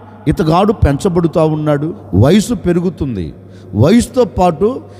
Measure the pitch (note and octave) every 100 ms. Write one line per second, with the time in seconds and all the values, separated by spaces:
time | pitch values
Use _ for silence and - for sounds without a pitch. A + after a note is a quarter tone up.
0 | - - - - D#3+ E3+ F3+ A3+ D3+ C#3
1 | G3+ F3 E3+ F3 D#3 D#3 D3+ D3 D#3 G3
2 | - F2 B2+ G3+ G3+ A3 F3 F3 F3+ -
3 | D3 G#2 D#2 - - - - F#2+ C3 A#3
4 | - B3+ B3 A3 F3+ D3+ G3+ C4+ - -